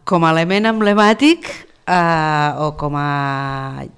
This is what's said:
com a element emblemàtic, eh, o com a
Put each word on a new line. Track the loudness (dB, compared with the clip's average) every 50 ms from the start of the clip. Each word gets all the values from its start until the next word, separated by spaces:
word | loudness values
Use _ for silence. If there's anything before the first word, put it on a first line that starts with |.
| _
com | -2 0 0 2
a | 2
element | 2 2 0 0 0 0 0
emblemàtic, | 0 0 0 2 2 4 4 4 4 4 4 4 4 4 2 -2 -10 -16 -16 -18 -20 _ _ _
eh, | -2 0 2 2 2 2 0 0 0 0 0 0 0 0 -2
o | -4 -4 -4 -4
com | -6 -6 -4
a | -4 -4 -2 -2 -2 -2 -4 -4 -4 -6 -6 -8 -8 -8 -10 -10 -12 -12 -14 -16